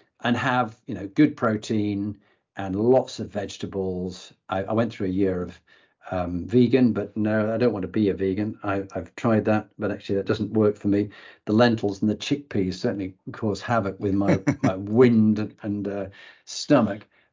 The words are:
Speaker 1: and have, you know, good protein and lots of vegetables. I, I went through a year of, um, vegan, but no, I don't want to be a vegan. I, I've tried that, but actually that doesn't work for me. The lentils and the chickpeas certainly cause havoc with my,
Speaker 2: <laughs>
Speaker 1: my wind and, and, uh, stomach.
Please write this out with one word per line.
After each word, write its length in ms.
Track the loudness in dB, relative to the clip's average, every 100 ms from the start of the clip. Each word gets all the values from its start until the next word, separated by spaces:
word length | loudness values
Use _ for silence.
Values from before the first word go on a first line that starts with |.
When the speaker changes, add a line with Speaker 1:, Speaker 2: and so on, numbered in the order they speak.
| _ _
Speaker 1:
and 120 | -2 0
have, 400 | 0 0 -2 -6 -10
you 80 | -10
know, 120 | -4
good 280 | 2 2 2
protein 800 | -2 -2 -2 -2 -2 -2 -4 -8 _ _ _ -10
and 200 | -6 0
lots 440 | 4 4 2 -6
of 100 | -10
vegetables. 1040 | -8 -8 -8 -8 -6 -4 -4 -6 -10 -16 _ -8
I, 140 | -6
I 100 | -2
went 180 | -2 -2
through 160 | -2 -4
a 40 |
year 320 | 0 0 0
of, 180 | -6 -12 _ _ _ _ -8
um, 380 | -6 -4 -6 2
vegan, 460 | 4 6 6 4
but 220 | 2 -4 -2
no, 360 | 0 0 0
I 40 | 0
don't 160 | 0
want 100 | 0
to 60 | -4
be 180 | 0 2
a 60 |
vegan. 440 | 2 0 -2 -4 -4
I, 200 | -4 -4 -6 -8
I've 180 | -10 -4
tried 260 | 0 2
that, 240 | 2 0 -2 -6
but 140 | -6
actually 240 | -6 -4 -2
that 100 | 0
doesn't 280 | -2 0
work 240 | 2 2 2
for 100 | 0
me. 220 | 0 0 -6 -20 -12 0
The 60 |
lentils 500 | 4 4 4 -2 -2
and 80 | -2
the 60 | -2
chickpeas 600 | -2 -4 -4 -2 -2 -2
certainly 380 | -4 -4 -6 -10 -16
cause 280 | -6 -4 -4
havoc 380 | -2 -2 -2 -4
with 140 | -2
my, 260 | 0 2 2 0
Speaker 2:
<laughs> 120 | 0
Speaker 1:
my 120 | -2 -2
wind 640 | 0 4 6 6 4 2
and, 160 | -2 -8
and, 240 | -6 -6 -4
uh, 160 | -6 -8 -12 -20 -20 -16
stomach. 600 | -10 2 4 4 -2 -12 _ _